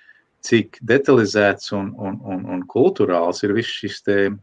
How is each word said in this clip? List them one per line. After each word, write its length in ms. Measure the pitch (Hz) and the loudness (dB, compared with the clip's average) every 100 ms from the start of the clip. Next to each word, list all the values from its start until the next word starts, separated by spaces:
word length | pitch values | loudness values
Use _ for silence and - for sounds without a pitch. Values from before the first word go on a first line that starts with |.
| _ _ _ _ | _ _ _ _
cik 340 | - 113 101 - | 0 2 0 -6
detalizēts 920 | 110 127 139 127 104 104 101 98 - | 0 2 4 4 4 2 2 0 -4
un, 200 | 101 98 - | -6 -6 -8
un, 240 | 98 - | -10 -10
un, 240 | 101 92 | -8 -8
un 180 | - 92 | -8 -8
kulturāls 800 | 90 110 165 190 95 87 87 90 | -4 2 2 2 0 0 0 -2
ir 80 | - | -2
viss 280 | 113 117 - | -2 -4 -8
šis 200 | 101 - | -10 -6
te 140 | - 101 98 104 | -2 0 0 -4